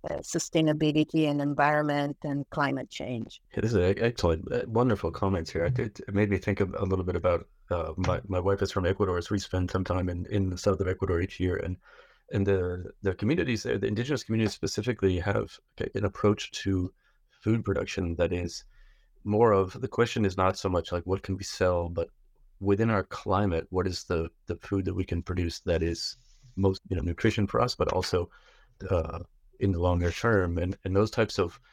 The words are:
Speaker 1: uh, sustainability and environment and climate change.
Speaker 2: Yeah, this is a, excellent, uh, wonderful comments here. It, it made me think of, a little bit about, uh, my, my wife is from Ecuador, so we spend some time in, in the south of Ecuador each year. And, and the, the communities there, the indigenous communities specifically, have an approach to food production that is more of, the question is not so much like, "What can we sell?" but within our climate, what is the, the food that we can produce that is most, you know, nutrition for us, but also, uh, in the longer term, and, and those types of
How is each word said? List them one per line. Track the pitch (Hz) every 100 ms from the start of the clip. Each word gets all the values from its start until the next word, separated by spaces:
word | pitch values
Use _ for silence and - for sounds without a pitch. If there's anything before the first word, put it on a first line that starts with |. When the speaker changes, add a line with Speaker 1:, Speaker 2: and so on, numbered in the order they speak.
| -
Speaker 1:
uh, | -
sustainability | - 165 - 165 156 151 151 151 151 160 151
and | 147
environment | 143 143 147 151 151 143 143 143
and | 151 143 139
climate | - 139 135 -
change. | - - 120 - - _
Speaker 2:
Yeah, | -
this | 110
is | 110
a, | 90 101
excellent, | 117 120 85 80 -
uh, | - -
wonderful | 110 123 104 82
comments | - 98 95 80
here. | 82 85
It, | 123 117 -
it | -
made | 98 104
me | 95
think | - 95
of, | 92 -
a | 95
little | 95
bit | 90 85
about, | 90 85 - _ _
uh, | 87 78 87
my, | 90 87 98
my | 92
wife | 92 98
is | 95
from | 98 90
Ecuador, | 98 95 87
so | -
we | 104
spend | - 92 90
some | 95
time | 92 92 90
in, | 87 -
in | 101 95
the | 90
south | 104 92
of | 92
Ecuador | 92 92 85
each | 92 -
year. | 92 87
And, | - 92 - - - _ _
and | 107 98
the, | 95 90 90 90 -
the | 98 92
communities | 104 175 151 110
there, | 120 113
the | 110
indigenous | 107 123 147
communities | - 110 107
specifically, | - 98 - 110 110 98 90
have | 101 104 104 - _ - - 98
an | 101
approach | - 104 104 - -
to | 98 95 90 _ _ _ _
food | _ 107 113 110
production | 98 95 - 87 85
that | 85
is | 87 85 - - - - _ _ _
more | 104 104 117
of, | 98 92 101
the | 101
question | - 117 117
is | 101 95
not | 92 -
so | 95
much | 90 -
like, | 87
"What | 90 95
can | - 95
we |
sell?" | - - 92 87 85
but | 85 85 _ _ _ - _
within | 98 101 117
our | 104
climate, | 95 - - 95 104 82 -
what | 92 92
is | 85 -
the, | 87 82 _ -
the | 85
food | - 98 92
that |
we | 92
can | 90 82
produce | - 90 85 -
that | 92 85
is | 82 82 - - _ _ - -
most, | 95 95 -
you | 92
know, |
nutrition | 85 85 113 107 98
for | 117
us, | 123 -
but | -
also, | 92 - 90 90 - - _ _ _ 95
uh, | 90 80 82 - _ _ -
in | 98
the | 90
longer | 90 87 85
term, | - 117 104 87 85
and, | 90 87
and | 95 95
those | 107
types | - 110 -
of | 85 - _